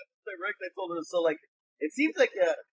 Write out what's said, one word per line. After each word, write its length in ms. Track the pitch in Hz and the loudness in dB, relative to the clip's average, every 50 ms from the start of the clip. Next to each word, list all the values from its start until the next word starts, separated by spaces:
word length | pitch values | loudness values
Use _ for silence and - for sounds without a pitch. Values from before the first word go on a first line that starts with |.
| - - _ _ _ | -20 -20 _ _ _
direct, 340 | 214 190 165 180 202 202 - 185 | -14 -10 -6 -6 -6 -6 -6 -10
I 80 | 180 - | -10 -8
told 220 | 196 - 170 170 | -8 -6 -4 -4
her, 60 | 165 156 | -4 -4
so, 160 | - 180 175 | -2 0 2
like, 160 | 165 160 156 - - _ _ _ _ _ _ _ | 2 2 0 0 -6 _ _ _ _ _ _ _
it 140 | - 156 | -6 -4
seems 240 | - 254 294 320 - | 0 0 0 0 4
like, 160 | 294 254 - - 196 | 4 2 2 4 2
uh, 160 | 180 165 151 - - _ | 2 2 2 -2 -6 _